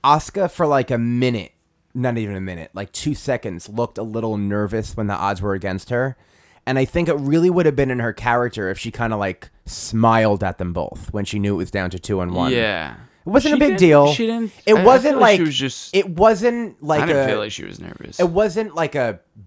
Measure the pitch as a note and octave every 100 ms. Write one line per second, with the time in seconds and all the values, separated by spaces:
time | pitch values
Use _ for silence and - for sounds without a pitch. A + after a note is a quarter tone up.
0 | C3+ D#3 - G3+ F3+ - D#3+ C#3 B2+ A#2+
1 | A#2 A#2+ B2+ A#2 F2+ _ _ _ _ B2+
2 | B2+ A#2 G#2 G2 F#2+ E2+ D#2 F#2+ G2+ -
3 | D3+ D3 - B2 A2 F2 - G#2+ A#2 -
4 | A2 A2 A2+ G#2 G2+ G2+ G#2 A2 G#2+ -
5 | G#2 G2 G2 G2 G2+ G2 G2 F#2+ - B2
6 | C3 B2+ _ _ _ _ - C3 C3 F3
7 | E3+ D3 C#3 D#3+ F3+ F3+ D#3 C3+ C3 B2+
8 | A#2 - B2 A#2+ A#2+ A2 F#2+ F#2+ A#2 -
9 | A#2 G#2+ G2 F#2 - _ - - - A2+
10 | A2+ A2+ A2 G2+ F#2+ - F2+ E2+ C2+ -
11 | - G#2 G2+ G#2+ G2+ G2 F#2 G2+ F2+ F2
12 | - G2 F2+ F2+ F2 B2 A2 F2+ D#2 A1+
13 | - _ - A#3 D4+ D4 C#4+ - E3 D3
14 | C#3+ D3 A3+ A#3 A3+ - - E3 G3 C4
15 | C4+ C4+ A3+ G3 D#3+ C3+ C3+ - - F#3+
16 | G3 E3 A3 G#3 A#3+ A#3 A3 - D3 D3+
17 | D#3 C#3+ C3+ G#2+ G#2+ G2+ F#2+ - F2 -
18 | - - F3 E3+ G#3+ F3+ A3 - D#3 C#3+
19 | A#2+ F#2 _ -